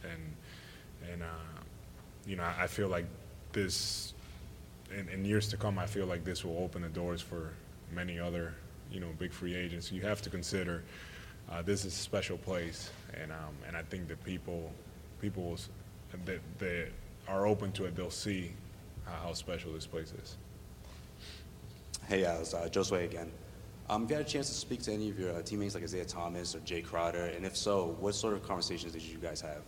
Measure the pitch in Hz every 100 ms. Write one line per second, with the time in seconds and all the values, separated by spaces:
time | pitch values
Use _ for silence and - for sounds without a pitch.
0 | 85 82 80 76 - - - - - -
1 | 87 87 82 82 80 78 - - - -
2 | - - - 92 85 85 90 - 98 85
3 | 85 - - - - 107 95 - - -
4 | - - - - - - - - - 98
5 | 90 95 101 107 104 104 107 98 95 101
6 | 92 87 82 87 90 82 90 90 85 82
7 | 87 85 - 87 78 78 - - - 85
8 | 90 85 87 85 82 78 - - - 95
9 | 85 78 90 - 90 90 87 85 85 95
10 | 98 104 98 92 85 98 87 85 - -
11 | - - - - - 87 85 98 98 -
12 | - 104 92 87 - 90 85 80 - -
13 | - - 78 80 78 71 - 85 78 92
14 | 85 80 - 92 - 85 80 80 - -
15 | - - 104 95 85 85 - - - -
16 | - 90 90 87 80 90 95 87 80 -
17 | - - - 95 104 104 101 101 92 85
18 | 90 - 104 95 87 87 - - - -
19 | - 82 85 82 - 85 82 80 - 82
20 | 80 - - - - - - - - -
21 | - - - - - - - - - -
22 | - 98 87 82 82 85 85 98 92 92
23 | 85 85 82 78 - - - - - 107
24 | 117 151 147 143 135 - - 123 - 107
25 | 107 104 92 85 87 104 101 98 82 90
26 | 85 87 85 87 85 82 78 85 85 85
27 | 85 85 87 85 95 - 107 101 87 101
28 | 101 101 110 101 - 92 - 85 85 82
29 | 82 80 82 78 80 76